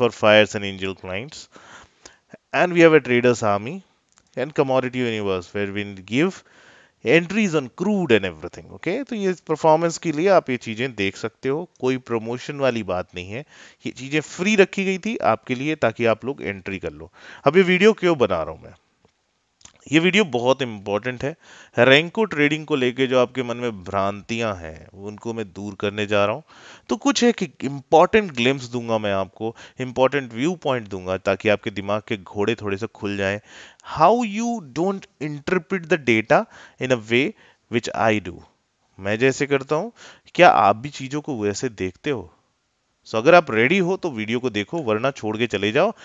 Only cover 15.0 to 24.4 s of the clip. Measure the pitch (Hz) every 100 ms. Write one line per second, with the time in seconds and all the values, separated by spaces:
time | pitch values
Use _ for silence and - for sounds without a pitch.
15 | 214 240 101 110 - 123 147 156 117 110
16 | 113 107 113 - 76 98 98 95 82 73
17 | 80 _ - - 143 175 180 180 214 -
18 | 180 156 196 175 151 120 117 - _ _
19 | _ _ _ _ _ _ - _ - 151
20 | 180 196 175 120 123 131 123 107 101 104
21 | 123 123 135 170 - - - - 123 139
22 | 170 220 202 151 147 156 151 147 123 117
23 | 131 127 123 127 120 117 123 101 90 98
24 | 98 101 90 117